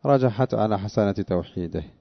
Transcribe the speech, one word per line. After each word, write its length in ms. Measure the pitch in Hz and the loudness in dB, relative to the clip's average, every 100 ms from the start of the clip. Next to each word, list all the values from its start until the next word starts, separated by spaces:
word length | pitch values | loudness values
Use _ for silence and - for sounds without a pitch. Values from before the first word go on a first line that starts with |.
رجحت 500 | 143 139 127 104 127 | 4 4 4 2 -2
على 240 | 110 107 101 | 0 0 0
حسنة 340 | 101 - 101 | -2 0 0
توحيده 720 | 98 95 90 85 - 87 82 76 _ | 0 -2 -2 -4 -8 -6 -6 -8 _